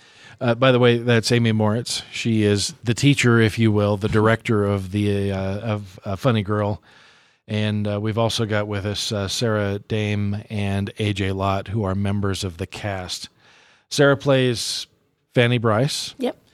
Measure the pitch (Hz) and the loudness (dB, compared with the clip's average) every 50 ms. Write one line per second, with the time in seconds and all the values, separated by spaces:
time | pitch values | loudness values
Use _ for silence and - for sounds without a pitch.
0 | _ - _ - - - - - - 120 117 120 135 135 127 120 123 120 120 117 | _ -20 _ -20 -20 -20 -10 -4 -2 0 2 4 4 4 6 6 6 4 4 2
1 | 117 120 120 117 110 - 120 120 117 113 110 110 107 104 107 120 117 - - - | 2 2 2 2 4 2 2 2 4 2 2 2 2 2 0 0 -4 -6 -8 -8
2 | - - - - - 120 110 110 104 104 101 98 92 - - - - 117 110 - | -10 -10 -10 -6 -2 0 2 2 4 4 2 2 0 -4 -8 -6 -4 -4 -2 2
3 | 139 143 139 - - 120 117 117 110 104 - 117 117 110 104 104 104 101 104 98 | 4 4 4 4 4 4 4 6 4 4 2 2 2 2 4 2 2 2 0 -2
4 | 110 101 - 107 107 110 113 - - - 110 104 101 101 101 98 95 92 98 104 | -2 0 2 4 4 4 2 2 0 0 0 2 2 0 0 -2 -4 -4 -4 -2
5 | 104 104 101 101 98 98 98 95 95 95 98 104 113 113 104 104 104 95 - - | 0 0 0 -2 -2 -2 -4 -4 -4 -4 -6 -6 -4 -4 -6 -6 -6 -12 -18 -14
6 | - 104 95 - - - 113 107 98 101 104 104 104 104 107 - _ _ _ - | -10 -10 -8 -2 0 0 0 0 0 -2 -2 -2 0 -2 -4 -6 _ _ _ -20
7 | _ _ _ _ _ _ _ _ _ - 107 107 107 107 104 104 104 104 104 104 | _ _ _ _ _ _ _ _ _ -6 -4 -2 -2 -2 -2 -2 -2 -4 -4 -4
8 | 107 110 101 117 113 113 - - 117 101 107 104 104 104 104 98 98 104 101 - | -4 -2 0 0 0 0 0 -2 -2 0 0 -2 -2 -2 -4 -4 -4 -4 -4 -4
9 | - - 113 101 98 92 - - 123 113 107 104 101 98 101 104 - - 110 107 | -6 -4 -4 -4 -4 -4 -4 -2 -2 0 0 0 0 -2 -4 -6 -6 -6 -4 -2
10 | 107 104 104 104 101 101 101 104 - - 113 104 101 98 98 98 101 - - - | -2 -2 -2 -2 -2 -4 -4 -6 -8 -8 -6 -4 -4 -2 -2 -2 -4 -6 -4 -4
11 | 107 104 101 101 98 95 98 95 98 98 95 98 95 98 98 117 101 95 95 101 | -2 -2 -2 -2 -2 -2 -2 -2 0 0 -2 -2 -4 -4 -4 -4 -2 -2 -2 -2
12 | 101 98 101 101 101 98 95 - 101 92 82 85 95 - - - - 104 98 92 | -2 -2 -2 -2 -2 -2 -2 -4 -6 -8 -8 -8 -10 -10 -10 -8 -8 -8 -6 -8
13 | 90 90 - - - - _ _ _ _ _ _ _ _ _ _ _ _ - - | -8 -10 -10 -12 -12 -16 _ _ _ _ _ _ _ _ _ _ _ _ 0 4
14 | 143 139 139 135 - 143 135 131 127 127 117 - - - - - - - _ _ | 4 4 4 4 2 2 2 4 2 2 0 -2 -4 -6 -8 -8 -10 -14 _ _
15 | _ _ _ _ _ _ _ 131 120 120 123 117 113 113 104 107 135 151 - - | _ _ _ _ _ _ _ 2 4 4 2 2 2 2 2 2 2 0 -2 -6
16 | - - - - 262 - - - _ _ | -8 -10 -8 -6 -6 -6 -6 -8 _ _